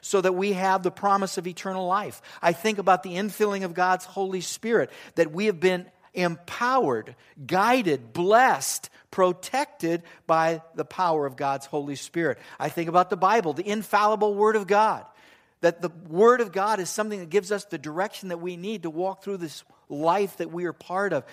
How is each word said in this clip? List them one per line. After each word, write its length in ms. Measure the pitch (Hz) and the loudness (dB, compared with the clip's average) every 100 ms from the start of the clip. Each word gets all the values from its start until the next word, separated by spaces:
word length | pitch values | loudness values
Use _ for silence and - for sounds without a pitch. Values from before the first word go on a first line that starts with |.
so 200 | - 202 | -2 2
that 120 | 185 | 2
we 200 | 185 202 | 2 0
have 300 | 185 190 190 | 0 2 2
the 80 | 180 | 0
promise 480 | 170 202 196 196 - | -2 2 2 0 -6
of 80 | 175 | -8
eternal 400 | 170 196 190 180 | -8 -8 -4 -2
life. 340 | 190 175 - - - | -2 -2 -12 -18 -2
I 140 | 170 | 0
think 240 | 170 214 202 | 2 0 0
about 240 | 190 180 | 4 2
the 140 | 190 175 | 2 -6
infilling 480 | 208 180 214 196 | -4 0 0 0
of 100 | 190 | -4
God's 320 | 170 180 185 - | 0 2 0 -2
Holy 360 | - 190 190 | -6 -4 -4
Spirit, 500 | 165 - 220 220 131 - - - | -6 -8 0 2 0 -4 -6 0
that 160 | 160 | 0
we 160 | 160 214 | 0 -2
have 120 | 170 | 2
been 280 | 185 180 180 _ _ | 2 2 -4 _ _
empowered, 1000 | - 175 147 - - 240 262 180 117 120 127 _ - 127 | -2 -2 -2 -10 -4 0 2 2 -2 -6 -16 _ -16 -2
guided, 680 | 185 214 254 185 131 117 | 2 4 2 2 -2 -4
blessed, 800 | 165 180 220 254 151 - - - _ _ | -2 4 6 6 2 -2 -6 -10 _ _
protected 920 | - 185 180 - 262 294 - 170 170 170 - - | 2 2 2 -4 -4 -4 -4 -2 -2 -6 -10 0
by 360 | 165 165 165 160 - | 2 2 -2 -6 -10
the 80 | |
power 420 | 147 - 180 156 143 | -8 -2 0 0 -2
of 100 | 127 | -4
God's 320 | 139 139 - | -4 -4 -6
Holy 280 | 151 143 139 | -6 -6 -8
Spirit. 440 | - 165 160 117 - - | -8 -2 -2 -2 -8 -8
I 100 | 147 | -6
think 200 | 170 165 | -4 0
about 200 | 175 180 | 2 2
the 80 | 196 | 2
Bible, 360 | 185 226 175 | 4 4 2
the 140 | 139 202 | -2 -4
infallible 640 | 214 196 208 214 214 208 | -4 0 2 2 2 0
Word 220 | 202 214 220 | 2 2 2
of 100 | 185 | 2
God, 400 | 202 214 139 - _ - _ _ _ | 2 2 0 -8 _ -20 _ _ _
that 200 | 170 175 | 0 0
the 100 | 170 160 156 | -6 -8 -6
Word 340 | 165 226 247 | 4 6 6
of 100 | 214 | 2
God 280 | 180 202 214 | -2 0 0
is 100 | 175 | -2
something 300 | - 214 208 | -4 -4 -6
that 100 | 170 | -2
gives 220 | 190 190 | -2 0
us 140 | 202 - | -4 -6
the 120 | 165 | -10
direction 520 | 143 156 208 - 190 | -8 -4 -4 -6 -10
that 120 | 170 | -8
we 160 | 175 175 | -8 -8
need 260 | 190 220 | -8 -8
to 60 | 165 | -8
walk 340 | 156 190 185 | -4 -4 -6
through 140 | 190 196 | -8 -8
this 260 | 165 - - _ - | -8 -12 -20 _ -12
life 480 | 143 160 190 202 - | -2 2 2 0 -4
that 140 | 165 | -8
we 140 | 170 175 | -6 -6
are 80 | |
part 400 | 151 - 180 202 | -8 -6 -2 0
of. 100 | 151 - | -2 -4